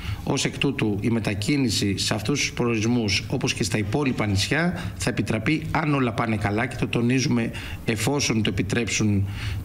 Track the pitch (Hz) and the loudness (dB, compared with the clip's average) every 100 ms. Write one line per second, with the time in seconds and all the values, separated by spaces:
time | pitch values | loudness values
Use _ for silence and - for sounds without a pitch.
0 | - - - 139 139 - 143 135 110 98 | -6 -6 -2 -2 -2 0 -2 0 0 0
1 | 110 113 107 101 - 143 123 98 104 92 | 0 0 0 -2 0 2 2 2 0 0
2 | - 110 - 139 - - 120 113 110 120 | 0 -2 -2 -2 -2 0 0 2 2 2
3 | 107 92 - 135 131 - 113 107 104 135 | 2 0 -2 -2 -2 -2 0 0 0 0
4 | 139 - 104 98 - 143 175 170 - - | 0 0 0 0 2 2 0 -2 -6 -4
5 | - - 113 110 120 156 - 147 156 143 | -2 -2 0 0 0 0 0 0 2 2
6 | 123 110 117 107 101 104 127 - 123 120 | 2 0 0 0 2 0 0 -2 -2 2
7 | 117 131 120 120 113 - - - - 107 | 2 2 2 2 0 -4 -8 -6 -2 0
8 | 135 143 - 110 104 95 95 123 110 - | 2 2 2 2 0 0 0 0 0 0
9 | 107 101 98 - - - | 2 2 0 -2 -4 -4